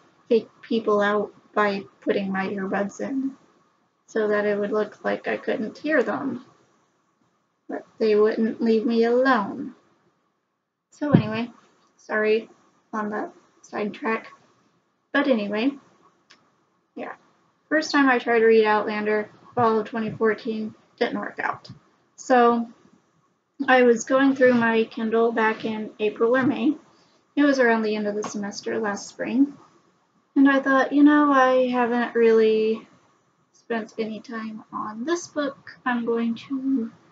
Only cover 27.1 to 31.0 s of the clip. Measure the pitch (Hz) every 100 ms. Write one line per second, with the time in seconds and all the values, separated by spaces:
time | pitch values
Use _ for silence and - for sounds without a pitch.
27.1 | _ _ - 294 262 233 226 214 214 208
28.1 | 208 208 214 202 208 233 226 214 202 -
29.1 | - 175 233 285 - - _ _ _ _
30.1 | _ _ - 277 269 269 269 254 277